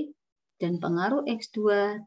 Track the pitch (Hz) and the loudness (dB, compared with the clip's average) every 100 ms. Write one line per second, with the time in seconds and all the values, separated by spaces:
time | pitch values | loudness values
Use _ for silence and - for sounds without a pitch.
0 | 302 - _ _ _ - 170 175 170 170 | -2 -10 _ _ _ -4 -2 0 0 0
1 | 196 277 285 226 - 220 214 202 202 208 | 2 0 -2 -6 -6 0 2 4 2 -2